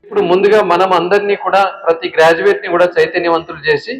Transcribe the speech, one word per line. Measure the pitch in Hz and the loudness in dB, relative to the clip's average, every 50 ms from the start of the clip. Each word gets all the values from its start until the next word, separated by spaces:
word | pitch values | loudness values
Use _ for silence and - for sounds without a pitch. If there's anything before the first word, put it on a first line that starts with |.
| _ - 415 | _ -4 -4
ఇప్పుడు | - - 170 180 | -2 0 0 0
ముందుగా | 190 196 - - 427 202 180 | 2 4 4 4 4 2 2
మనం | 175 175 190 190 185 | 2 0 2 2 2
అందరినీ | 170 170 180 202 208 202 202 202 - - | 0 0 0 0 0 0 -2 -4 -4 -2
కూడా, | 185 180 196 196 185 - - - | -2 0 0 0 0 -4 -6 -2
ప్రతి | 160 165 165 180 170 - | -2 -2 -2 -4 -6 0
గ్రాడ్యుయేట్ | 156 160 165 165 165 190 202 196 - - | 2 4 4 4 2 2 0 0 0 -4
ని | 190 170 | -4 0
కూడా | 175 180 175 170 | 2 2 2 2
చైతన్యవంతులు | 165 156 160 175 175 170 170 165 160 165 - - 156 143 156 | 0 0 0 0 -4 -2 0 -2 -2 -4 -8 -16 -8 -2 -2
చేసి | 151 143 - 220 254 | -2 -2 -2 -8 -14